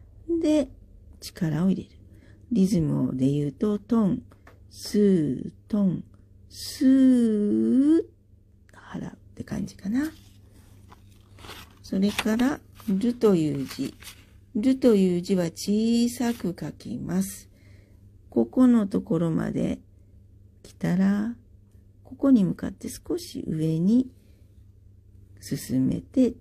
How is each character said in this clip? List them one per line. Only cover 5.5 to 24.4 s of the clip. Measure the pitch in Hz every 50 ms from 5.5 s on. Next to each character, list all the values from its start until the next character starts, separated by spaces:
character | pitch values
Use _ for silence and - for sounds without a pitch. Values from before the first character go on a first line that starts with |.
| - - - -
ト | - 208 202
ン、 | 185 160 - - - - - - - - - - -
ス | - - - - - - -
ー、 | 262 262 269 262 262 254 240 233 226 214 208 208 208 214 220 220 226 240 254 277 302 320 330 - - - _ _ _ - - _ _ _ _ _ _ -
払 | - - - - - - 160
う | -
っ | - - - -
て | - -
感 | - - - 196
じ | 190 -
か | - - 190
な。 | 226 262 302 320 320 - - - - - - - - - - - - - - - - - - - - - - - - - - - - - - - - -
そ | - - 196 190
れ | 196 208
か | 208 - - 214 220
ら、 | 233 247 269 302 - - - - - - -
ル | 190 190 214 233 240
と | - 226 214 190
い | 165 156 147 143 139 131
う |
字。 | 135 - - 135 - - - - - - - - - - - - - -
ル | 214 214 262 262
と | 262 - 247 220
い | 196 185 185 175 175
う |
字 | 175 - 196
は | 180 170
小 | 165 - - - 202 208 214 226 226 233 233 240 240
さ | 240 - 254 233 240
く | - - 180 170 -
書 | 156 147 -
き | - - - 113 131
ま | 139 151 170 190 196
す。 | 196 - - - - - - - - - - - _ - - - - - - _ -
こ | - 233 226 -
こ | - 254 254 247
の | 240 226 202 196
と | 196 185
こ | 190 - 160 165
ろ | 170 165
ま | 165 - - -
で | - - - - - - - - - - - - - - - - - - - - _ _ _
来 | - -
た | - - 165 175 185
ら、 | 190 196 202 208 214 233 240 - - - - - - _ _ - - - _ - -
こ | - 262
こ | - - 277
に | 262 220 185
向 | 165 -
か | - - -
っ |
て | 196 - - -
少 | - - - - - 349
し | 349 - - - - -
上 | 165 156 156 160 160 160
に | 170 196 233 254 254 - - - _ _ - _